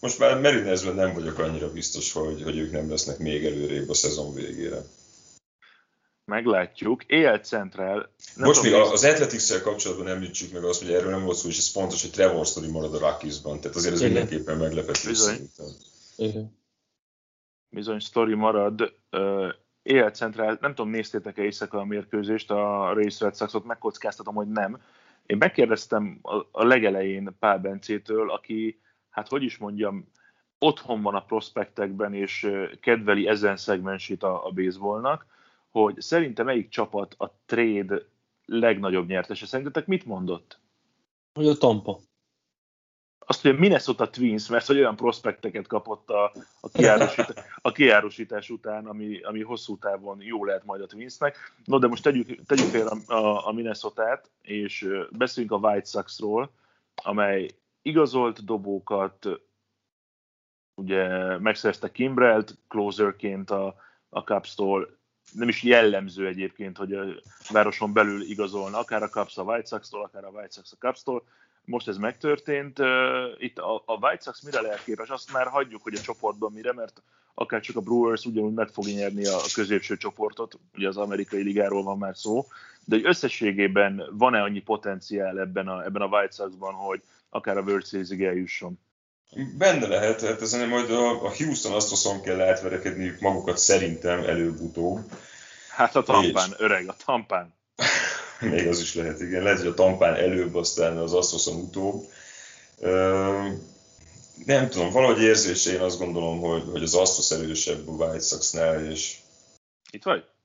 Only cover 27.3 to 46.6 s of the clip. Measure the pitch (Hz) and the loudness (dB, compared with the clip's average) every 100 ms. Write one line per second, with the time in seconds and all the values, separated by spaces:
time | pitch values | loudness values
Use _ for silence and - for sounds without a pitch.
27.3 | 95 107 98 95 98 - 104 - 110 110 | 0 2 2 0 -8 -6 -6 -2 -2 -2
28.3 | 95 _ 110 110 110 _ _ _ - 104 | -4 _ -6 -6 -8 _ _ _ -10 -4
29.3 | 139 131 107 104 104 104 98 87 _ _ | -4 -4 -6 -10 -4 -4 -4 -12 _ _
30.3 | _ _ _ 156 147 - 113 104 101 - | _ _ _ 2 2 -4 -2 0 -2 -2
31.3 | 110 - - 101 - 101 98 104 101 98 | -4 -4 -6 -6 -4 -4 -2 -4 -2 -4
32.3 | - 107 98 95 - - 117 104 101 95 | -4 -4 -2 -4 -4 2 2 4 2 4
33.3 | 107 104 98 - 98 92 95 - 95 98 | 2 2 0 -2 -2 -2 -8 -8 -4 -2
34.3 | 92 92 95 92 92 101 107 127 151 - | -2 -4 -2 -2 -2 -4 -2 -2 -4 -6
35.3 | _ _ _ _ 113 107 98 - 165 156 | _ _ _ _ 2 2 2 0 2 2
36.3 | 113 120 127 95 - 107 104 98 - 98 | -2 0 0 -2 -4 -2 -2 -6 -8 -10
37.3 | _ _ 117 117 101 95 98 - _ _ | _ _ 2 2 2 -2 -4 -6 _ _
38.3 | _ - 113 117 104 98 92 87 95 90 | _ -4 2 2 2 0 0 0 -4 -4
39.3 | 101 107 131 139 135 156 185 139 95 92 | -8 -6 -6 -4 -6 -2 -2 -2 -8 -6
40.3 | 87 _ - _ _ _ _ _ _ _ | -6 _ -20 _ _ _ _ _ _ _
41.3 | - 151 147 135 107 101 98 _ _ _ | 2 4 6 6 4 0 -8 _ _ _
42.3 | _ _ _ _ _ _ _ _ _ - | _ _ _ _ _ _ _ _ _ -2
43.3 | - 143 135 190 156 - 120 117 - 123 | 2 4 6 6 6 2 -2 -2 2 0
44.3 | 107 107 117 - 139 127 107 120 113 117 | 0 0 -2 2 4 4 4 0 0 -4
45.3 | - 110 104 95 110 107 104 _ 104 101 | -4 -6 -8 -4 -4 -4 -12 _ 0 0
46.3 | - - _ | -2 -20 _